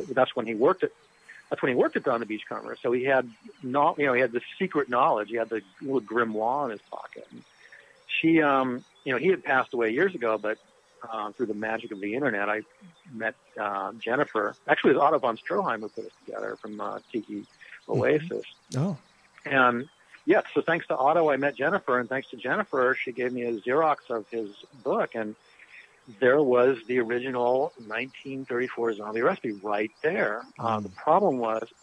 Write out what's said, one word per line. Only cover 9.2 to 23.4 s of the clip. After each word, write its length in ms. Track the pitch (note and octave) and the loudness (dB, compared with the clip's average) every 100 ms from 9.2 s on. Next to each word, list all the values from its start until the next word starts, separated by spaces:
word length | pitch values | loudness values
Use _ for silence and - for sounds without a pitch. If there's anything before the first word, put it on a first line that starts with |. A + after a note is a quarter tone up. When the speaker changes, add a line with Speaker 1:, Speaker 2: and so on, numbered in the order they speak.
| - | 2
Speaker 1:
had 140 | B2 | 0
passed 300 | C#3+ C3 A#2+ | 2 0 0
away 180 | B2 A2+ | 0 0
years 240 | A#2+ F#3+ | 2 0
ago, 220 | E3+ A#2 A2 | 0 -2 0
but 200 | G#2+ A2 _ _ _ _ A#2 | -2 -6 _ _ _ _ -12
uh, 220 | A2 G#2+ | -8 -8
through 140 | G#2 A2+ | -4 -4
the 80 | |
magic 380 | G#2 A2 A2+ A2 | -2 -4 -4 -6
of 80 | G#2 | -8
the 140 | G2+ | -6
internet, 340 | A#2 C#3+ G#2 G2+ | -2 -2 0 0
I 140 | G#2+ G#2 _ F3+ - - | -2 -6 _ -20 -20 -18
met, 220 | A2+ A2+ - _ - | -6 -6 -6 _ -6
uh, 340 | G#2 G2 G2 | -4 -4 -6
Jennifer. 600 | A2+ G#2+ B2 D3 A2 G#2 - - | -8 -4 -2 0 0 -2 -4 0
Actually, 240 | D#3 F#3 | 2 4
it 20 | |
was 80 | C3 | 4
Otto 160 | C#3+ D3+ | 4 4
von 180 | B2+ A2+ | 0 -4
Stroheim 440 | - F#3+ F3+ A2+ | -4 -2 -2 -4
who 80 | G#2+ | -6
put 180 | - G#2+ | -10 -12
us 60 | - | -14
together 320 | - G#2+ G#2+ G#2+ | -14 -10 -8 -10
from, 240 | A2 G#2 | -12 -10
uh, 180 | G#2 G#2 - | -8 -10 -8
Tiki 340 | A#2 G2+ G#2 - _ - - - | -8 -6 -10 -12 _ -20 -20 -4
Speaker 2:
Mm-hmm. 120 | - | 0
Speaker 1:
Oasis. 440 | B2 D3+ E3 G#2+ - - _ B2+ | 2 2 0 -8 -10 -18 _ -2
Speaker 2:
Oh. 200 | F3 D3+ - _ _ - | -2 -4 -12 _ _ -16
Speaker 1:
And, 440 | D3 C#3 B2 A#2+ C3 _ _ - - | -2 4 4 4 -4 _ _ -10 2
yeah, 160 | G3 - | 2 4
so 60 | D3+ | -2
thanks 260 | D3+ E3 - | 0 -2 -2
to 80 | D3+ | 2
Otto, 340 | C3+ E3+ D#3 | 4 6 4
I 60 | C3+ | 2
met 180 | C#3+ C#3+ | 0 0
Jennifer, 420 | C#3+ F#3+ - B2 | -2 0 0 0
and 100 | A#2+ | 0
thanks 200 | C3 - | -4 -6
to 60 | B2 | -10
Jennifer, 600 | B2 F3 G3+ C#3 B2+ C3 | -4 -2 -2 2 2 2
she 80 | - | -4
gave 220 | A#2+ B2 | -4 -4
me 100 | B2 | -2